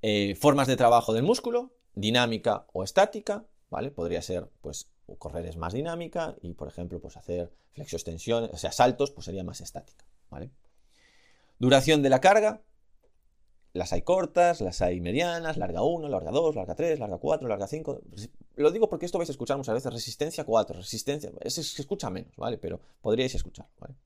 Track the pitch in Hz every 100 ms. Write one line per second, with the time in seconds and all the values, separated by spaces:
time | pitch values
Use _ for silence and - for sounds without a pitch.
0 | 110 104 101 98 147 143 131 123 120 117
1 | 117 113 143 247 247 240 254 _ _ -
2 | 101 123 120 113 117 101 - - 95 -
3 | 208 214 - 202 - _ _ - 135 143
4 | 85 85 - 90 92 _ - 80 - _
5 | - - - 73 85 82 82 107 156 170
6 | 170 175 160 - 87 - - - 87 82
7 | - - - 87 87 - _ - 147 82
8 | - 82 - 117 117 - - - 127 127
9 | 139 - - 92 90 - - - - _
10 | - _ _ 71 107 - _ _ _ _
11 | _ _ _ _ _ _ 123 135 139 156
12 | 139 131 180 208 214 220 - _ _ _
13 | _ _ _ _ _ _ _ 90 87 87
14 | - 185 175 - 175 170 95 90 90 90
15 | 85 113 175 170 165 160 92 87 123 170
16 | 151 135 78 120 165 147 90 - 170 151
17 | 107 90 143 156 123 101 98 151 151 139
18 | - 92 110 - - - 147 185 226 165
19 | 175 180 170 131 123 139 131 113 143 117
20 | 113 - 151 160 143 113 101 73 95 110
21 | - 143 107 - - 127 151 - 139 202
22 | 117 95 - - 113 120 87 87 - _
23 | - 113 131 - - - - _ - 135